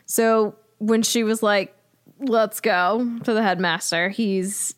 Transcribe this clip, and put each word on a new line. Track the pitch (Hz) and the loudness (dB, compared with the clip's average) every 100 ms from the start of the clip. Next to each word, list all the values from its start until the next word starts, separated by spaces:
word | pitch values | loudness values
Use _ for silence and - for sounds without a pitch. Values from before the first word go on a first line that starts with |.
| - | -6
So | - 226 226 214 - _ - | 0 2 2 0 -4 _ -6
when | 214 226 | 0 2
she | 214 240 | 2 0
was | 220 220 | 0 0
like, | 208 202 185 _ _ _ _ - | 2 0 -2 _ _ _ _ -8
"Let's | 269 220 214 - | 0 2 0 -2
go," | 226 180 180 226 247 233 | 0 2 2 0 -2 -4
to | - | -2
the | 220 | 0
headmaster, | 214 180 175 165 - 170 180 | 2 0 0 -2 -2 -2 -2
he's | 202 214 190 190 - - | -2 0 0 -2 -6 -8